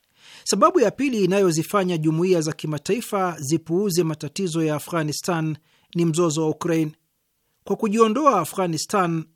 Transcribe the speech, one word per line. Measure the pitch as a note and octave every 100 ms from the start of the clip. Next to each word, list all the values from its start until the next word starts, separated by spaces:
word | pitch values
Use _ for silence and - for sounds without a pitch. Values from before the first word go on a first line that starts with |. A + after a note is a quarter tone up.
| _ _ - -
Sababu | - G3+ D#4 F#4
ya | G#3
pili | F#3+ C#4 A3+
inayozifanya | F3+ G3+ F#3+ D#3+ D#3 G3+ F#3 E3+
jumuiya | D#3 D#3+ F#3 E3+
za | D#3+
kimataifa | D3 D#3 D3 - A#3 - G3+ F3+ D#3+
zipuuze | C3+ D#3+ D#3+ F3 G#3 E3+
matatizo | D#3+ D3+ D3 - F#3+ E3
ya | D#3 D3
Afghanistan | - E3+ D3+ C#3 - E3+ D#3+ D3+ _ _ _ E3+
ni | E3+
mzozo | D#3+ F3 D3+
wa | D#3
Ukraine. | D3+ E3+ E3 D#3 - _ _ _ _ _ _
Kwa | - G3
kujiondoa | A3+ A3+ A3 A3+ D4+ G3+
Afghanistan | D#3 - F3+ D#3 - G#3 F3 E3 D#3+